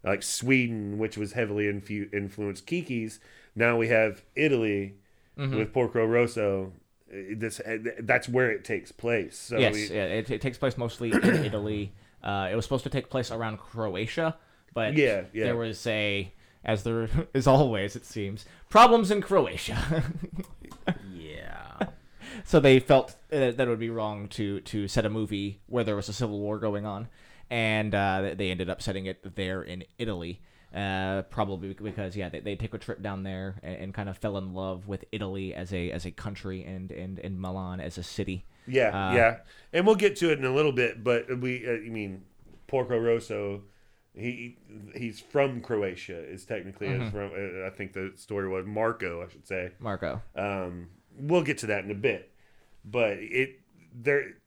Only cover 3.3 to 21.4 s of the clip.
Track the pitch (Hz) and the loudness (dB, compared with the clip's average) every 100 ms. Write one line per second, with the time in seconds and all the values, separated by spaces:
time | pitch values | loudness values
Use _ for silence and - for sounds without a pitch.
3.3 | - - - 117 117 113 113 110 98 - | -20 -14 2 4 4 6 6 6 0 -10
4.3 | - 151 127 110 101 98 101 _ _ _ | 0 4 4 4 2 -2 -10 _ _ _
5.3 | - 139 131 110 131 117 120 113 120 120 | -6 -2 0 0 2 2 2 4 4 4
6.3 | 117 104 98 95 90 _ _ _ 95 95 | 2 0 0 -2 -10 _ _ _ -14 -10
7.3 | 107 110 - 110 113 113 110 113 123 - | -6 -6 -6 -6 -4 -4 -6 0 0 4
8.3 | 123 127 104 - 101 - - - 110 85 | 2 4 2 -2 -6 -6 -6 0 0 0
9.3 | - - 110 113 104 104 107 92 107 110 | -10 -4 2 2 2 -2 -2 -2 -2 -2
10.3 | 117 135 123 135 127 117 - 117 - 196 | -4 -4 -2 -2 -2 -6 -4 0 4 4
11.3 | 175 131 104 107 104 101 - - _ - | 4 2 -2 -2 -4 -6 -10 -20 _ -4
12.3 | 101 95 107 113 135 127 139 - 131 120 | -2 0 -2 0 -2 -2 -4 -2 -4 -4
13.3 | 113 113 107 - 117 110 92 113 - 160 | -4 -6 -6 -10 -6 -4 -2 -4 0 -2
14.3 | - _ _ _ - 110 151 135 101 90 | -2 _ _ _ -2 2 4 4 2 -2
15.3 | 107 120 117 113 101 120 107 104 101 92 | -2 0 0 -2 -4 -2 0 2 0 -4
16.3 | - - _ - 107 117 113 113 139 - | -12 -20 _ -2 0 0 -2 2 0 2
17.3 | 135 131 135 135 107 101 - - 110 98 | 4 8 8 6 2 -2 -6 -10 -8 -6
18.3 | 104 - - - 208 226 233 190 208 - | -8 -14 -20 6 10 12 10 6 0 4
19.3 | 190 127 - - 113 135 160 127 - - | 4 4 -2 -4 -2 0 0 0 -4 -8
20.3 | - - - - - - - 101 90 78 | -8 -10 -14 -18 -6 -4 -4 -8 -14 -14
21.3 | 76 | -14